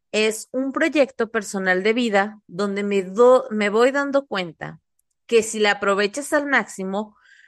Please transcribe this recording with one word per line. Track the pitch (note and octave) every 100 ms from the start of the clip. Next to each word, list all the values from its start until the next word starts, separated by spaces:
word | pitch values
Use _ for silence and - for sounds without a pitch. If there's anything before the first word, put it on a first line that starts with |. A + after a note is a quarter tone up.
| _
es | G#3+ A3 G#3+ -
un | B3+ C4+
proyecto | C4+ D#4+ D4 B3+ - A3+
personal | A3+ G3 G3 F#3+ F#3
de | G3+
vida | A3+ A#3 G3 G#3 G#3+ -
donde | F3 G3+ G3
me | G3+ G3+
do-, | F#3 F#3+ B3 B3+ -
me | G#3+ G#3
voy | G#3+ B3
dando | C#4 C#4 C4+ C#4
cuenta | G3 F3 - D#3 E3 _ _ _ _ -
que | A#3
si | A3 A3
la | G#3
aprovechas | G3+ G3+ G3 G#3 C#4+ C#4+
al | D4+ C#4+
máximo, | B3+ G#3 - F#3+ G3 G#3+ _ _ _